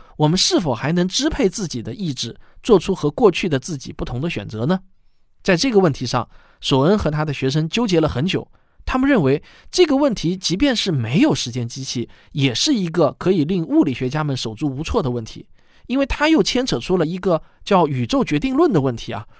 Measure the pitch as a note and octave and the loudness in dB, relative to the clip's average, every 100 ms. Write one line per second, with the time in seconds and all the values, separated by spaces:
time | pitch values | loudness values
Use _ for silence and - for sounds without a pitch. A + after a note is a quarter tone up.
0 | - - D3+ F#3 - F4 E3 A2 C#3 F3 | -12 0 2 2 2 0 0 -2 -2 0
1 | F3+ - D4 - G3 - F3+ B2+ A2 D#3+ | 0 0 -2 0 -2 -2 -6 -8 -10 -8
2 | F3 B2+ A#2+ - - - - G3 - F#3 | -8 -6 -10 -12 -20 -6 2 2 2 -2
3 | D3 - A3 E3 F#3 C3+ - C#3+ - - | -2 2 2 2 -2 -2 -4 -10 -10 -12
4 | B2 A#2+ E3+ - G2+ G#2+ C3 F#3 - _ | -8 -6 -6 -8 -8 -4 -2 -2 -4 _
5 | _ _ _ _ - E3+ C4+ G#3 F3+ C3 | _ _ _ _ 0 2 4 4 4 2
6 | B2 B2+ - - _ _ - C3+ D3 G#3+ | -2 -4 -4 -14 _ _ 0 4 4 2
7 | D#3 D3+ D#3 C3+ C3+ D3+ D#3+ A3 A#3+ E3 | 0 -2 -4 -2 -2 0 0 -2 2 2
8 | D3+ A#2 F3 C#3 - _ _ _ - C4 | 2 0 -2 -4 -6 _ _ _ -4 0
9 | C#4 C4 C3 D3 - - - - E4 C4+ | 2 2 2 0 -4 -20 -4 2 2 4
10 | D4 G3 D#3+ F#3+ - F#3 C#4+ A3+ G3+ C#3+ | 2 0 -2 -2 -2 0 0 0 0 -2
11 | A2+ D3+ D4 D3+ B2+ B2 A#2 C3+ C3 B2+ | 0 2 2 2 -4 -6 -6 -8 -8 -8
12 | A2 - - - C3+ - D#4 B3 E3+ E3+ | -8 -12 -10 0 0 2 0 0 0 2
13 | C#3+ - F3 F#3+ D3 F#3+ D#3+ D#4 D#3+ A#2+ | 0 0 0 2 2 0 2 2 2 0
14 | B2+ D3+ D3+ C3 A#2 G#2+ D3 C3 D#3 A#3+ | -4 -2 -4 -4 -6 -4 -4 -4 -4 -2
15 | C#3+ A#2+ A2 - - - _ _ - C4 | -2 -4 -8 -14 -20 -20 _ _ -4 -2
16 | C#4 - D4+ D#4+ F3+ B3 C4 B2 - F#3 | 0 0 4 4 4 0 -2 -2 0 0
17 | D#3 F#3 F#3+ D#3+ - _ - F#3+ D#3 C3 | 0 -2 0 -2 -2 _ 0 2 2 0
18 | A#2 C#4 - D3 C4+ C4 F4 F3 C3+ A#2 | 0 0 0 0 0 2 2 2 0 -4
19 | - G#2+ - | -8 -10 -12